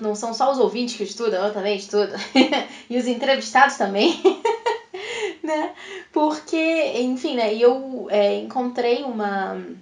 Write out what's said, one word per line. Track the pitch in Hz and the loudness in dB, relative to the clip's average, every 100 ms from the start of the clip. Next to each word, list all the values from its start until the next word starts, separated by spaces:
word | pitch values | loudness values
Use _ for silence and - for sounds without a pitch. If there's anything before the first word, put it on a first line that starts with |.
não | 214 208 | -4 -4
são | 233 | -4
só | 226 269 | 0 2
os | 262 | 4
ouvintes | 208 214 240 - | 2 2 -4 -4
que | |
estudam, | 196 - 233 190 202 | -8 -4 -2 0 -2
eu | |
também | 208 196 202 | -2 -2 -2
estudo. | - 208 196 | -2 0 0
<laughs> | - - 262 254 269 - - - | -4 0 4 4 2 -4 -12 -6
E | 240 | -2
os | 240 | 0
entrevistados | 233 269 269 - 254 277 - | 0 2 0 2 4 4 4
também, | 196 196 311 - - - - 453 466 427 | 0 2 2 4 2 2 0 0 -2 -4
<laughs> | - 370 427 466 415 320 | -6 -12 -8 -6 -6 -6
né? | 311 311 339 - - 381 - | -4 -2 -2 -8 -14 -14 -8
Porque, | 302 302 311 - 330 320 330 285 233 | 0 0 0 -4 0 2 2 0 0
enfim, | 254 254 320 254 | -2 -2 -2 0
né, | 220 | 0
e | 220 | 4
eu, | 240 262 269 254 190 | 4 4 0 -10 -2
é, | 208 202 202 | 2 2 2
encontrei | 220 262 247 247 240 254 | -4 -4 -4 -2 0 0
uma, | 277 220 208 196 190 190 180 180 | -2 -4 -4 -2 -4 -6 -10 -16